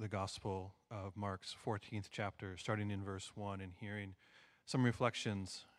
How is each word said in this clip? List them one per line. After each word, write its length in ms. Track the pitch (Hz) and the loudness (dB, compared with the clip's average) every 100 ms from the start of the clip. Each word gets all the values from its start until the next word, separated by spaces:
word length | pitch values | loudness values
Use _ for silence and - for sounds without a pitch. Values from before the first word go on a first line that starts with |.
the 60 | 107 | 0
Gospel 680 | 98 95 - 110 95 95 - _ | 0 0 0 0 0 -2 -10 _
of 260 | - 95 98 | -6 -4 -2
Mark's 380 | 101 92 - | 0 0 -4
fourteenth 540 | - - 104 - 110 98 | -4 0 -2 0 -4 -4
chapter, 480 | - 101 - 101 90 | -2 -2 0 -6 -4
starting 320 | - 107 104 | 0 2 2
in 140 | 98 | 0
verse 300 | 101 95 - - | -2 -4 -6 -4
one 260 | 101 98 | -4 -4
and 120 | 95 90 | -6 -8
hearing 360 | 104 104 98 95 - - - - - | -6 -4 -6 -10 -18 -20 -20 -20 0
some 180 | 131 | 6
reflections, 800 | 123 113 123 - 117 101 92 - - | 6 8 4 4 0 0 0 -6 -12